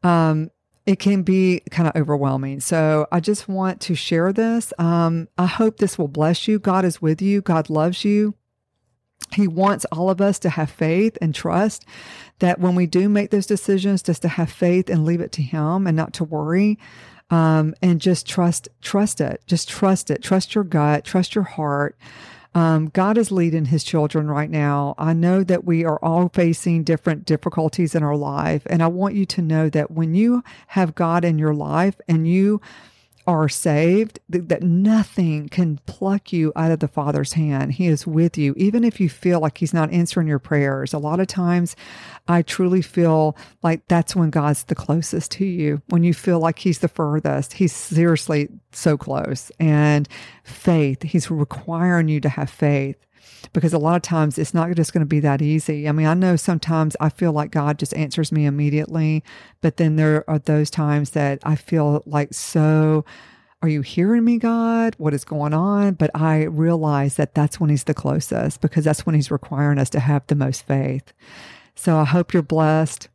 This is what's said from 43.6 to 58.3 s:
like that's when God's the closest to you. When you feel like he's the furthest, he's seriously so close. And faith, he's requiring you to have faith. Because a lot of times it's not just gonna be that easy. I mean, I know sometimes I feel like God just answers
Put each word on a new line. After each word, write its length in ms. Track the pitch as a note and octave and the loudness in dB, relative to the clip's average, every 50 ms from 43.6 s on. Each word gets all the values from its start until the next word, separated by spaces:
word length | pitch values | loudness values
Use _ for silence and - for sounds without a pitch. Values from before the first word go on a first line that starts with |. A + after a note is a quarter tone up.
| - | -2
like 260 | E3+ E3 D#3+ _ _ | -2 -2 -2 _ _
that's 260 | F3 E3+ E3 - - | 2 2 2 0 0
when 140 | F#3+ E3+ D#3 | 0 0 2
God's 360 | C#3+ D#3+ C#3+ D3 D3 - - | 2 0 0 0 -2 -2 -2
the 100 | - D#3+ | -6 -6
closest 560 | - - - D3 E3 D#3 - - - - - - | -6 -2 -2 -2 -2 -2 -4 -6 -6 -6 -6 -6
to 140 | - G3 | -4 -4
you. 340 | G3 F3+ F3 D#3 D3 D3 D3 - - | -4 -2 -2 -2 -2 -2 -4 -4 0
When 140 | - E3+ E3+ | 0 2 4
you 100 | F3 E3 | 2 2
feel 260 | - - G3 F3 E3+ | 0 0 0 0 2
like 200 | D#3+ E3 D#3+ - | 2 0 -2 0
he's 220 | - F#3+ D#3+ - | 0 -2 0 0
the 80 | - E3+ | -2 -4
furthest, 640 | _ - E3 D3 D3 D#3 - D3+ C#3 C#3 C#3 - - | _ -2 -2 -2 -2 -2 -2 -2 -2 -2 -4 -6 -2
he's 180 | - F#3+ E3+ - | 0 0 0 0
seriously 800 | - - - - D#3+ E3+ E3+ E3 D3 - - D#3+ D3 D3 - - - _ _ _ | -4 -10 -2 0 2 4 4 2 2 0 -2 -2 -2 -2 -4 -8 -20 _ _ _
so 260 | - - E3+ D3+ C#3 | -2 0 0 0 0
close. 520 | - - C3+ C#3 - - C3+ C3 - - - _ | -2 -6 -6 -6 -4 -4 -6 -8 -8 -16 -6 _
And 480 | D#3+ D#3+ D3+ D3 D3+ D3+ D3 D3 D3 - - - - - - - _ | 2 2 4 4 4 4 2 2 0 -2 -8 -20 -20 -20 -20 -20 _
faith, 600 | - - - - - F3 D#3+ D3+ C#3 C3 - - | -20 -20 -4 0 2 2 2 2 0 -2 -4 -6
he's 280 | D#3 - F3 - - | -2 -2 -2 -2 -2
requiring 800 | E3 D#3 D3 - - - - - E3 E3 F3 F#3 F3+ E3+ E3 D#3 | -2 -2 -2 -4 -6 -14 -10 -8 -4 0 0 2 2 2 2 2
you 120 | D#3 D3 | 0 0
to 80 | - D3+ | 0 -2
have 220 | C3 - C#3+ C3+ | -2 -2 -6 -8
faith. 480 | - - - D3 D3 C#3 C3+ C3+ C3+ _ _ _ _ _ _ - - - - - _ | -4 -2 0 0 2 0 -2 -4 -8 _ _ _ _ _ _ -20 -20 -20 -20 -6 _
Because 220 | - C#3 E3 D#3 | 0 0 2 0
a 40 | D#3+ | 2
lot 160 | D3 D#3 F3 | 2 2 0
of 80 | F3 - | 0 0
times 360 | - E3+ D#3+ D#3 D3+ C#3+ - | -2 0 0 0 0 0 -2
it's 160 | D#3 - - | -4 -2 0
not 200 | E3+ D#3+ E3+ F3 | -2 0 0 0
just 180 | E3+ D#3+ - - | 0 0 0 0
gonna 120 | E3 D#3 | -2 0
be 160 | C#3+ D3+ D3+ | 2 0 2
that 220 | D3 D3 C#3 C#3 D3+ | 2 2 2 2 2
easy. 440 | D3 D#3 D#3 - - D#3 D3 D3 | 2 0 0 0 -2 -6 -4 -2
I 60 | D3+ D3 | -2 0
mean, 140 | D#3 D#3 | 2 2
I 80 | D#3 E3 | 2 2
know 200 | F3+ F#3 F#3 F3 | 2 4 2 2
sometimes 640 | D#3 - - F3 D#3 - D#3+ E3 D#3+ D#3 D#3 - - | 2 2 0 -2 -2 -2 -2 0 0 0 0 -2 0
I 120 | - D#3 | -2 -2
feel 200 | - - F#3 E3+ | 0 0 -2 0
like 200 | D3+ D3+ D3 - | 0 0 -4 -2
God 280 | - D#3+ C#3+ C#3+ D3+ - | -2 -2 -2 -2 -2 -2
just 160 | - C#3 - | -4 -6 -4
answers 380 | - D#3 C#3+ - - D#3 - | -4 -4 -4 -2 -4 -4 -2